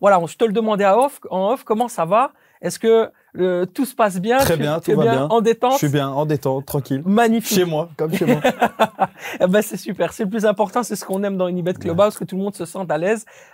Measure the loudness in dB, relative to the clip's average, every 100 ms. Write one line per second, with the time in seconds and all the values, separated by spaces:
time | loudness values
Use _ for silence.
0 | 4 4 2 -2 0 0 0 2 4 4
1 | 2 -2 -6 -2 0 -2 -2 -2 -2 -2
2 | 0 2 0 _ _ _ -10 -2 4 4
3 | 2 _ _ -2 0 0 -2 -4 -4 0
4 | 0 0 0 2 2 2 0 -2 0 2
5 | 2 2 2 2 2 2 0 2 0 0
6 | -2 -2 -2 0 -2 -4 -4 -6 -4 -4
7 | 0 2 4 2 0 0 0 -2 -4 -4
8 | -2 0 2 2 0 0 -2 0 -2 0
9 | -4 -4 -12 -2 2 2 0 -6 -8 -4
10 | -4 -4 -4 0 0 0 -2 -2 -4 -8
11 | -6 -4 -4 -2 -2 -2 -4 -4 -2 2
12 | 2 0 -8 -6 -6 -6 -10 -8 -4 -2
13 | -2 -2 -6 -20 -18